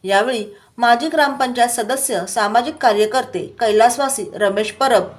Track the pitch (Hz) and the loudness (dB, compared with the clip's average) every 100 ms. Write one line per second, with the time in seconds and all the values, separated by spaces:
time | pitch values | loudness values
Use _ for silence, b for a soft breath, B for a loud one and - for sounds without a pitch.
0 | 185 196 233 240 208 B B - 240 240 | 2 0 2 -2 -6 B B -2 2 2
1 | 311 320 277 269 254 247 240 240 220 269 | 2 0 0 0 -4 0 0 0 -4 -4
2 | - 202 185 - 208 220 247 311 247 208 | -2 -4 -4 -2 0 0 0 0 0 2
3 | 214 254 254 180 - - 226 214 233 247 | 0 0 -4 -8 -8 -4 0 4 4 2
4 | 277 269 196 - 208 196 214 - 269 220 | -4 -4 -8 -2 -2 0 -4 -2 2 2
5 | - | 0